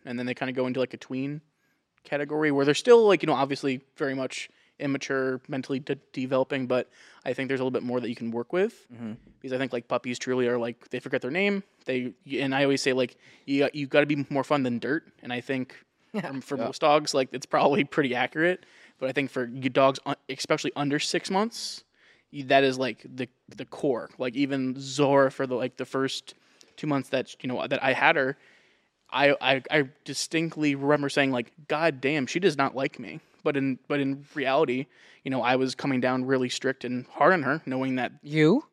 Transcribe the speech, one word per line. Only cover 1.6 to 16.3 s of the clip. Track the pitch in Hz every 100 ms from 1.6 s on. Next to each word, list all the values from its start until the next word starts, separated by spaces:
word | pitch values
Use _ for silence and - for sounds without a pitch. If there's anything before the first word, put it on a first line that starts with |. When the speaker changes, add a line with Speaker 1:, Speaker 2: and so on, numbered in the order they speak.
| _ _ _ _
Speaker 1:
category | - 143 147 151 156
where | 139
they're | 139
still, | 147 254 233 214
like, | 170
you | 156
know, |
obviously | 127 139 135 143 127 - -
very | 139
much | 135 131 - - _ _ -
immature, | 143 135 - 135 131 127 -
mentally | 139 127 135
de-, | - 139 _
developing, | - 131 131 131 139 123
but | 127 - _ - -
I | -
think | 127 131
there's | 135
a |
little | 131
bit | 123
more | 123 123
that | 120
you |
can | 117 117
work | 113 120
with | 180 214 - _
Speaker 2:
Mm-hmm. | 117 113 110 - _
Speaker 1:
because | 135
I | 131
think, | 135
like, | 120 -
puppies | 123 127 120
truly | - 127 123
are, | 123
like, | 117 117 -
they | 123
forget | 131 131
their | 127
name. | 165 202 196 - _ -
They, | 131 123 - 143 127
and | 139
I | 135
always | 143 135
say, | 139
like, | 131 123 - - - -
you | 139
got, | 139
you | 151 135
gotta | 151 147
be | 147 135
more | 139
fun | 127 147
than | 127 120
dirt, | 110 160 - _
and | -
I | 123
think | - 135 123 - _ _
Speaker 2:
<laughs> | _
Yeah. | 214
Speaker 1:
from, | 156